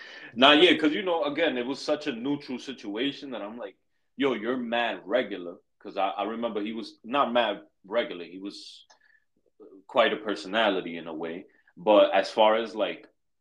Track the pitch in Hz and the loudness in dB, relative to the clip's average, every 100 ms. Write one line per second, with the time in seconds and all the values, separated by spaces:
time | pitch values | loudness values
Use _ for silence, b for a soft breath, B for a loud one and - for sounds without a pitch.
0 | B B B 117 139 147 175 - 151 185 | B B B 6 8 10 8 6 2 0
1 | 185 165 147 139 156 123 120 139 - 147 | 0 0 -2 0 0 0 -4 -4 -4 -4
2 | 151 113 135 143 139 120 - 120 104 104 | -4 -6 -4 -6 -6 -10 -10 -12 -8 -4
3 | 139 139 143 110 101 120 101 - _ _ | -4 -6 -10 -10 -10 -10 -14 -16 _ _
4 | _ - 139 113 113 131 117 117 117 92 | _ -2 -2 0 -2 -4 -2 -2 -2 -4
5 | 87 123 107 92 87 87 _ _ 104 92 | -2 -2 -2 -6 -10 -14 _ _ -10 -4
6 | 95 101 101 113 117 104 107 113 104 - | -2 -2 -6 -4 -4 -4 -6 -8 -12 -16
7 | 110 139 123 120 110 101 - _ 92 117 | -4 0 2 2 2 0 -10 _ -4 -2
8 | 101 87 85 92 101 - - - _ b | -2 -6 -12 -12 -14 -14 -18 -20 _ b
9 | b b b _ _ _ - 98 - 127 | b b b _ _ _ -20 -20 -4 2
10 | 110 104 107 92 95 110 107 92 87 85 | 2 0 -4 -6 -2 0 2 0 -4 -8
11 | 80 80 82 87 - b b - 90 104 | -10 -8 -8 -10 -14 b b -2 6 6
12 | 98 98 95 113 107 110 113 107 90 80 | 8 4 2 4 4 4 -2 -4 -4 -6
13 | - _ _ _ | -14 _ _ _